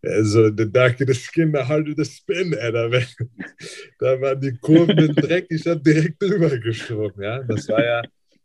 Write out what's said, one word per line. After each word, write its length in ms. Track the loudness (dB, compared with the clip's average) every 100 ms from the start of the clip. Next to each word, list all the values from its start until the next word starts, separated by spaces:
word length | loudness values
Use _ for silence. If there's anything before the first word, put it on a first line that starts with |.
äh, 200 | -2 0
so, 260 | 2 4 4
the 200 | 4 0
darker 360 | 4 2 2 -2
the 80 |
skin, 400 | -2 -2 0 0
the 80 | 0
harder 320 | -2 -2 -2 -4
the 80 |
spin, 500 | -6 -6 -8 -4 -2 -2
Alter. 340 | -2 -2 0
<laughs> 1080 | 0 -2 -8 -12 _ -16 _ -18 -18 -20 _
Da 200 | -2 0
waren 220 | -2 -2
die 160 | -4 -6
Kurven 400 | 4 4 6 4
im 180 | 4 2
Dreck, 300 | 0 -2 -2
ich 160 | -6 -2
hab 160 | 0
direkt 380 | 2 4 2 -2
drüber 360 | -2 2 0 0
geschoben, 640 | -4 -6 -6 -6 -6 -6
ja. 220 | -8 -8
Das 260 | -4 -6 -2
war 140 | 0
ja, 180 | 0 -2 -6 _ _ _